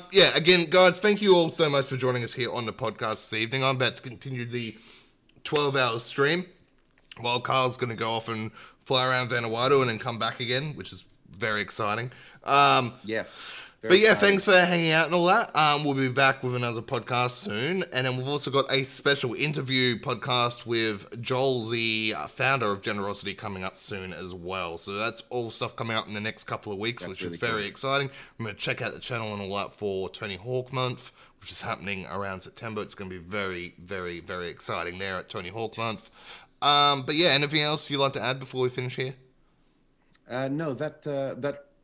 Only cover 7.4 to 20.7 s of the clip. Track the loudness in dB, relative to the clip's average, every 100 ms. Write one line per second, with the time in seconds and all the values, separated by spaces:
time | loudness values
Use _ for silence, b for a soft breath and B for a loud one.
7.4 | 0 2 2 0 -4 -2 -2 -2 -4 -6
8.4 | -6 B B B 0 2 4 2 0 -2
9.4 | 0 2 4 4 4 0 -4 -2 -4 -2
10.4 | -2 -2 -2 -8 -12 -16 -18 _ -20 -6
11.4 | -2 -2 -4 -4 -2 -2 -4 B B B
12.4 | 2 6 6 6 2 -6 -6 -6 -6 B
13.4 | B B B B 4 8 8 8 6 4
14.4 | 6 6 6 4 4 4 4 4 6 4
15.4 | 4 4 4 4 2 2 2 4 4 4
16.4 | -2 -2 -2 -4 -4 -4 0 0 0 -2
17.4 | -6 -4 -2 -2 -2 -2 0 -2 -2 -2
18.4 | 0 0 2 0 -2 0 0 2 0 -2
19.4 | -2 -2 0 2 2 2 -4 -4 -2 0
20.4 | 0 -2 -2